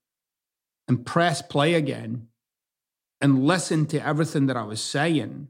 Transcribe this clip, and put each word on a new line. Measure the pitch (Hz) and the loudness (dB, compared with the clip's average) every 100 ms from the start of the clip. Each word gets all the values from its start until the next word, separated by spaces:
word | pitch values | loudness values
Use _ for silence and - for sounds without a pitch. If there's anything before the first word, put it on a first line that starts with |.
| _ _ _ _ _ _ _ _ - | _ _ _ _ _ _ _ _ -2
and | 120 123 | -2 0
press | 170 170 151 | 0 2 0
play | - 147 156 | -2 0 2
again | 170 139 117 113 117 - _ _ _ _ _ _ _ _ _ | 2 0 -4 -8 -10 -12 _ _ _ _ _ _ _ _ _
and | 143 131 143 | 2 4 4
listen | 180 180 156 147 | 2 0 0 0
to | 147 | -2
everything | 123 151 156 151 135 | -2 0 0 0 0
that | 123 | -2
I | |
was | 107 110 | -6 -8
saying | - 143 165 151 120 135 | -4 -2 0 0 -2 -10